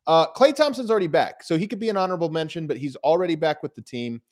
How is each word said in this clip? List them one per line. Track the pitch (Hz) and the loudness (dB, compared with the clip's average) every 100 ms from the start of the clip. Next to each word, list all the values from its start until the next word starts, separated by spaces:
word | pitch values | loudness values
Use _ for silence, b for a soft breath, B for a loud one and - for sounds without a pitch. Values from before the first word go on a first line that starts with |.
| - | 2
Uh, | 165 - | 4 4
Klay | - 277 294 | 4 4 4
Thompson's | 294 254 226 | 0 0 0
already | 220 175 | 0 2
back, | 156 131 - | 2 0 -4
so | - 165 | -4 -2
he | 202 | -2
could | 202 | -4
be | 220 | -2
an | 202 | -2
honorable | 185 180 165 | -2 -2 -2
mention, | 160 160 170 156 | -2 -4 -6 -6
but | 131 | -6
he's | 143 123 | -6 -2
already | 143 170 180 165 | 2 2 2 0
back | 160 151 | 0 -2
with | 151 | -8
the | - | -12
team. | - 123 120 117 - | -12 -8 -8 -8 -14